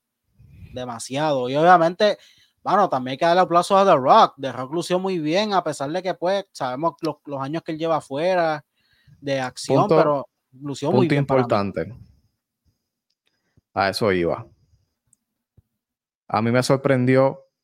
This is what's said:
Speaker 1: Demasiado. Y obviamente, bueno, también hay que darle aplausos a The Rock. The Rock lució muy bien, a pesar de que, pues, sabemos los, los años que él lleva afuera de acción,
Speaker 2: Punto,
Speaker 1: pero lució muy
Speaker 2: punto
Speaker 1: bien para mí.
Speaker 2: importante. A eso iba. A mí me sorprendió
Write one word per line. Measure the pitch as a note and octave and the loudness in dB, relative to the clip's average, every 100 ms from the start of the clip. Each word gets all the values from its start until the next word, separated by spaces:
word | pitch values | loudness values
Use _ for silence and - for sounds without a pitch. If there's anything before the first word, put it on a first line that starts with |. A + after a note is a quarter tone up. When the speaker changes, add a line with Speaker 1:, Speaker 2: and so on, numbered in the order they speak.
| _ _ _ _ - - - | _ _ _ _ -20 -20 -18
Speaker 1:
Demasiado. | B2 B2 A2+ - C3 D#3 C#3 B2 | -14 -12 -12 -8 -4 -2 -2 -2
Y | C#3 | 2
obviamente, | E3+ F3+ E3 F3+ G#3 - _ _ _ _ | 6 6 4 0 0 -2 _ _ _ _
bueno, | C3 F#3+ F#3 | -2 0 0
también | C3+ B2+ | -2 -6
hay | C3+ | -2
que | E3+ | 2
darle | F3 | 2
aplausos | F3 E3+ F3 G3 | 2 2 4 4
a | |
The | G3 D#3 | 6 4
Rock. | C3 G3+ F3+ - | 6 6 6 0
The | C3+ | -8
Rock | A#2+ C3 | -8 -8
lució | E3 D#3+ F3+ | -6 -2 -2
muy | F#3+ F3+ | -2 -4
bien, | D3+ F3 G#3+ | -2 -2 0
a | F#3+ | -2
pesar | D#3+ C#3 C#3+ | -2 -6 -6
de | F3 | -6
que, | F#3 | -6
pues, | - F3 G3 - | -4 -2 -4 -6
sabemos | - C3+ B2+ E3 - | -8 -8 -4 -6 -6
los, | D#3+ C#3+ - | -8 -8 -10
los | C#3 | -10
años | C3+ D#3+ | -8 -8
que | - | -8
él | D#3 | -6
lleva | E3 D3+ | -4 -4
afuera | - C3+ F3 F#3 D#3+ D3+ - _ _ _ _ _ | -4 -4 -2 0 -2 -4 -10 _ _ _ _ _
de | C#3 C3+ | -6 -4
acción, | B2+ - - C3+ | -6 -8 0 2
Speaker 2:
Punto, | G3+ D#3 | 4 4
Speaker 1:
pero | D#3 C#3 B2 _ _ C3 | 2 0 -6 _ _ -16
lució | C#3+ C3+ C#3+ | -12 -6 0
muy | - | 2
Speaker 2:
punto | E3 | 2
Speaker 1:
bien | C#3+ C#3 | 0 0
para | C3+ | 0
mí. | |
Speaker 2:
importante. | B2 A2 G2+ F2+ E2+ A#2+ - _ _ _ _ _ _ _ _ _ _ _ _ _ _ _ _ | 0 0 -2 -6 -10 -12 -20 _ _ _ _ _ _ _ _ _ _ _ _ _ _ _ _
A | F#2+ G2 | -2 -2
eso | F#2 A2 | 0 0
iba. | F#2 E2+ C#2 - _ _ _ _ _ _ _ _ _ _ _ _ _ _ _ _ _ - | 0 0 -4 -10 _ _ _ _ _ _ _ _ _ _ _ _ _ _ _ _ _ -6
A | G#2 | -2
mí | A#2 | 0
me | B2 | 2
sorprendió | A#2+ C3+ C#3 C3 B2 C3 C3+ C#3 _ _ | 2 2 2 2 2 4 2 -2 _ _